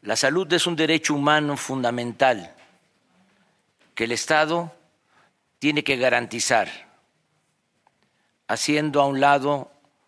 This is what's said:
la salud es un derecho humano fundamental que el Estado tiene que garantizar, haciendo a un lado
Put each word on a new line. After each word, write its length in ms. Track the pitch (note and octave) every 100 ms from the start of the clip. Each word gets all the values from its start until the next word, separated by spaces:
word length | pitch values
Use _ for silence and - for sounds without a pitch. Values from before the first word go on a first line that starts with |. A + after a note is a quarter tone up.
la 120 | - A2+
salud 360 | C3+ D#3+ F#3
es 140 | E3+ -
un 100 | E3
derecho 380 | D#3 D#3+ -
humano 420 | D3 C#3+ D3+ D3 C#3
fundamental 1000 | - C3+ B2 B2 A#2+ A2+ C3+ A2+ E2+ - _ _ _ _ _ _ _ _ _ _ _ _ _
que 120 | - A2+
el 60 |
Estado 640 | A#2 - D#3 D#3 E3+ E3+ - _ _ _ _ _ _ _ _
tiene 240 | C#3+ D3+
que 120 | D3+ C3
garantizar, 920 | B2+ A#2+ A#2 A#2 - A#2+ F#2+ - - _ _ _ _ _ _ _ _ _ _ _ _ _ _ _ _
haciendo 520 | A2 - D3+ D3+ C#3+
a 60 | C#3
un 140 | C3+
lado 520 | C#3 C#3+ C3+ C#3+ C3 _ _ _